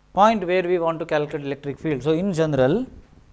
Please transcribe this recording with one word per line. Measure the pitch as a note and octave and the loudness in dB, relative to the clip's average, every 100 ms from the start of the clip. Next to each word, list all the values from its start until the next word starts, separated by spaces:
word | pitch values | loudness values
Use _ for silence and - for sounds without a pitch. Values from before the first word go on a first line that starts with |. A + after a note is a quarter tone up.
| _ | _
point | - G#3+ A3 F3 | 2 4 4 0
where | F#3 | 0
we | F3 F3+ | 2 0
want | E3 D#3+ | 0 -4
to | E3 | -2
calculate | D3+ D3 D3+ C#3 | -2 -2 -6 -6
electric | C#3 C#3+ C3 | -8 -8 -6
field. | D#3+ C#3 | -4 -2
So, | C3+ | 0
in | D#3+ G3 | 0 0
general, | D#3+ D#3 C#3 B2+ G3 C4 - - - - | 0 0 2 4 2 -2 -12 -20 -20 -20